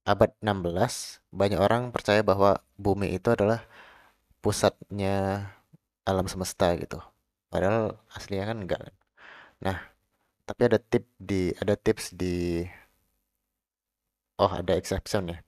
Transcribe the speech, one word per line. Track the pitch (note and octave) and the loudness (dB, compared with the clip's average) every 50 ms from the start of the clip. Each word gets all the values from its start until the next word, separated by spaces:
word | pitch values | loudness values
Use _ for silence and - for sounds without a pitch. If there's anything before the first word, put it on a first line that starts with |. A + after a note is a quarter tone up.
| _ | _
abad | F#2+ G2+ F#2+ A2 - - _ - | 0 4 4 4 4 4 _ -2
enam | G#2 G2+ G2 | -2 -2 0
belas, | F2 E2+ E2+ F#2 A#2 B2 - - - - - - _ _ | -2 -2 0 0 0 0 -2 -8 -12 -14 -16 -20 _ _
banyak | - F#2 G2 G2+ G2+ E2 | 0 0 2 2 4 2
orang | G2 G2+ A2+ A#2+ B2 B2 | 4 4 4 2 0 -4
percaya | A2+ - - - G2+ G#2+ | -6 -4 0 2 2 4
bahwa | G#2+ G2 F#2+ G2 G2 G2+ F#2+ - - _ _ | 4 4 4 6 6 4 4 2 -2 _ _
bumi | - G2 G2+ F#2+ G2+ G2 F2 F2+ | -4 0 0 0 0 0 -2 -2
itu | F#2 - A#2 | 0 0 0
adalah | A#2 - G2+ G#2+ A2+ A#2 - - - - - - - - _ _ _ _ _ _ _ _ - | 2 4 4 2 2 0 -4 -12 -20 -20 -20 -20 -20 -20 _ _ _ _ _ _ _ _ -2
pusatnya | G#2 G2+ - - G2 - _ - _ G2 G2+ G2 F#2+ G2 G2 G2 G2 G2 G2+ G2+ G2 - _ _ _ - _ _ _ _ _ | -2 0 2 2 2 2 _ -10 _ -8 -4 -2 -2 0 0 0 -2 -2 -4 -6 -12 -16 _ _ _ -20 _ _ _ _ _
alam | _ F#2+ G2 F#2 F2+ F#2 | _ -2 0 0 -2 -2
semesta | - F#2+ F#2 - - - G2 F2 F2 E2 | -6 -6 -8 -8 -2 0 0 2 2 0
gitu. | - - - E2 - - _ _ _ _ _ _ _ _ | -4 -10 -12 -14 -16 -20 _ _ _ _ _ _ _ _
Padahal | - E2+ F2 G2 G#2+ A2+ A2 G2 G2 - _ _ - | -4 -2 0 0 0 0 -2 -4 -6 -10 _ _ -16
aslinya | - - - G2 F#2+ G2 G#2+ | -16 -12 -8 -8 -6 -6 -6
kan | A2+ A2 | -8 -8
enggak | F#2+ E2+ E2+ - - | -6 -6 -6 -6 -8
kan. | - _ _ _ _ _ _ - - - - - - _ _ | -16 _ _ _ _ _ _ -20 -20 -20 -20 -20 -20 _ _
Nah, | - F#2+ F#2 E2+ - - _ _ _ _ _ _ _ _ _ _ _ | -8 -6 -6 -6 -12 -18 _ _ _ _ _ _ _ _ _ _ _
tapi | - - - B2 | -14 -2 0 2
ada | A#2+ A2 G#2 | 2 2 0
tip | - _ - A#2+ - _ _ | 0 _ -2 -2 -2 _ _
di, | _ G2 F#2 G2+ F#2+ F#2 F2 - - | _ -8 -4 -2 0 0 -2 -2 -2
ada | G2 G2+ G#2 - | -2 -2 -2 0
tips | _ G#2+ A2 - - - F#2 E2+ | _ -2 -2 -2 -4 -12 -8 -6
di, | F2+ F2+ F2 F2+ F2 F2 E2+ E2+ F2 F2 - - - _ _ _ _ _ _ _ _ _ _ _ _ _ _ _ _ _ _ _ _ _ _ _ _ _ _ _ _ _ _ - | -4 -4 -2 -2 -2 -2 -2 -4 -4 -6 -12 -18 -20 _ _ _ _ _ _ _ _ _ _ _ _ _ _ _ _ _ _ _ _ _ _ _ _ _ _ _ _ _ _ 0
oh, | G2 F#2+ | 0 2
ada | F#2 F2 F2+ F#2 F#2 | 2 -2 -2 0 0
exception | E2+ - - F#2+ F#2 - - - G#2+ F#2 E2+ | -2 0 -4 -6 -6 -4 -4 -4 -4 -2 -4
ya. | E2+ - - | -8 -12 -14